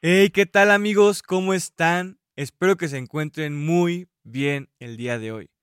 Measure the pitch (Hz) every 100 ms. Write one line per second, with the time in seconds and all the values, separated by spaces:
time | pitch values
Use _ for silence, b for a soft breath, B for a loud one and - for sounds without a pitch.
0 | 165 185 202 - 196 202 202 202 208 202
1 | 208 202 - 185 185 190 - _ 165 175
2 | 180 190 _ - 139 _ 185 185 165 139
3 | 127 151 151 - 151 147 151 170 175 175
4 | 180 _ - 123 139 143 135 _ 123 117
5 | 123 120 110 110 87 _